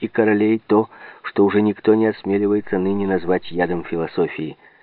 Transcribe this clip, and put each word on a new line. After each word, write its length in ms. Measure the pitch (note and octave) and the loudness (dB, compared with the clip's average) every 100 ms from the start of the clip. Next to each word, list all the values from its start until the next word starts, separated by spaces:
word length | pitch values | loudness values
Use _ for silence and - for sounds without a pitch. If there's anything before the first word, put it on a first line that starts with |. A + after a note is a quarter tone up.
и 80 | A2 | -4
королей, 520 | - A2 G#2 G#2+ A2 - | 0 2 2 2 0 2
то, 220 | G#2 A2 - - - | 0 0 -8 -20 -16
что 220 | - - | -6 0
уже 160 | G2+ G#2 | 2 2
никто 340 | G#2+ G2 - | 0 2 2
не 120 | A2 A2 | 4 2
осмеливается 720 | G#2 G2 G2+ G2+ G#2 - F#2+ | -2 -2 0 2 0 0 -2
ныне 280 | F#2+ G2+ G2 | 0 0 0
назвать 440 | F#2 E2+ F2+ - | -2 0 -2 -2
ядом 320 | E2+ F2 F2 | -4 -2 -4
философии. 720 | E2 E2+ D#2+ - E2 - D#2 - - _ | -6 -6 -4 -2 -4 -4 -10 -12 -20 _